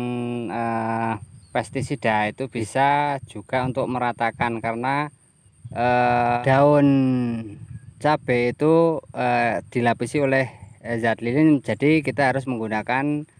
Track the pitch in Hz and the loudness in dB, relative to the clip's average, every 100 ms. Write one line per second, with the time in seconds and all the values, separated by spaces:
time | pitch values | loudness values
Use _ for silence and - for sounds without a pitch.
0 | 123 123 120 120 113 110 117 113 113 113 | -4 -4 -4 -6 -6 -4 -4 -2 -2 -2
1 | 113 110 - - - 127 113 135 131 143 | -2 -4 -8 -20 -8 -6 -4 -6 -6 -2
2 | 113 107 107 - 135 120 107 131 139 143 | 0 0 0 -4 -8 -6 -4 0 2 2
3 | 147 139 - 107 - 135 127 127 120 123 | 0 -4 -8 -14 -6 -4 -2 -2 -4 -2
4 | 123 117 117 - 120 113 113 113 127 139 | -4 -2 -4 -2 -4 -2 -4 -4 -2 -2
5 | 147 - _ _ _ _ - - 123 123 | -4 -8 _ _ _ _ -12 -2 2 2
6 | 123 120 120 120 131 135 143 147 143 139 | 4 2 2 0 4 6 6 6 6 4
7 | 131 127 120 117 110 - - - - - | 2 0 -2 -4 -8 -14 -16 -18 -18 -4
8 | 147 151 - 123 120 - 151 165 165 156 | 0 0 0 0 0 0 2 4 2 0
9 | - 120 123 120 117 95 - 123 120 113 | -6 -4 -2 0 0 -2 -4 0 0 0
10 | 120 151 139 135 131 - - - 113 117 | -2 0 2 2 0 -6 -20 -16 -8 -2
11 | 117 110 117 135 156 143 - 104 143 156 | 0 -2 0 4 4 4 2 0 2 2
12 | 139 120 135 131 131 123 110 107 104 127 | 0 0 0 0 -4 -4 -4 -4 -2 -2
13 | 147 147 151 _ | -2 -4 -6 _